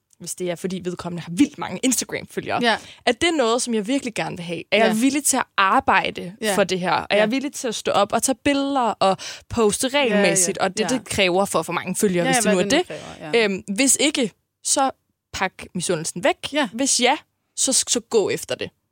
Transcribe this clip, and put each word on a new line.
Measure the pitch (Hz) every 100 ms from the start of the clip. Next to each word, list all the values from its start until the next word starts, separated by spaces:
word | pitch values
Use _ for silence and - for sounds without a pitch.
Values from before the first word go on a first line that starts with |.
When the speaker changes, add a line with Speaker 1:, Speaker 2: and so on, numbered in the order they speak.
| _ _
Speaker 1:
hvis | 170
det | - 180
er, |
fordi | 165 185 185
vedkommende | 180 180 175 175
har | 170
vildt | 175 285 -
mange | - -
Instagram-følgere, | 262 233 214 - - 196 - -
Speaker 2:
Ja. | 240 208 - - -
Speaker 1:
at | 240
det | 339
er | 320
noget, | 226 240
som | 247
jeg | 220 202
virkelig | 277 254
gerne | 185 160 180
vil |
have. | 170 165 -
Er | 208
Speaker 2:
Ja. | 226
Speaker 1:
jeg | 220
villig | 262 285
til | - 254
at | - -
arbejde | 196 247 269 190 - 208 180 208
Speaker 2:
Ja. | 214 196
Speaker 1:
for |
det | 175 185
her? | 175
Er | 151 -
Speaker 2:
Ja. | 208
Speaker 1:
jeg | 214
villig | 262 277
til | - 240
at |
stå | - -
op | - 202
og | 226
tage | - 262
billeder | 294 277 277 277
og | 233 - 190 185 - - -
poste | 233 208 - 254
Speaker 2:
Ja, | 294
ja. |
Speaker 1:
regelmæssigt? | 254 208 190 190 - -
Og | 196 202
det, |
Speaker 2:
Ja. | 214
Speaker 1:
det | 254
kræver | - - 185 180
for, | 196 175
for | 165
mange | 170 160 185
følgere, | 208 175 254
Speaker 2:
Ja, |
Speaker 1:
hvis | 254
Speaker 2:
ja, | 214
Speaker 1:
det | 185
nu |
Speaker 2:
hvad |
Speaker 1:
er | 196 311
Speaker 2:
det | 359
nu |
Speaker 1:
det. | 151 - -
Speaker 2:
kræver, | 156
ja. | 233
Speaker 1:
Øhm, | 214 185 -
hvis | 202 269 -
ikke, | 277 294 220 _ _ _
så | - 294 269 - _ _ _
pak | - 190 - -
misundelsen | 175 - 165 160 175
væk. | 269 - -
Speaker 2:
Ja. | 294 233
Speaker 1:
Hvis | 226 277 -
ja, | 240 302 _ _ _ -
så, | -
så | - - 240
gå | - 220 147
efter | 123 -
det. | 123 104 _ _